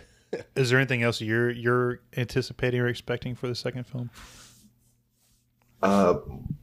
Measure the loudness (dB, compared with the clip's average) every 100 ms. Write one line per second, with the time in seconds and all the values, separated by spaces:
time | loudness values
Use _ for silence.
0 | -20 _ _ -10 -6 -2 4 4 4 2
1 | 0 0 0 0 0 0 0 2 0 -4
2 | _ -6 -2 -2 -4 -2 -2 0 0 -2
3 | -4 -6 -4 -6 -6 -4 -6 -6 -8 -8
4 | -8 -12 -20 -20 -20 -20 -20 _ _ _
5 | _ _ _ _ _ _ _ _ 2 6
6 | 6 4 0 -12 -8 -10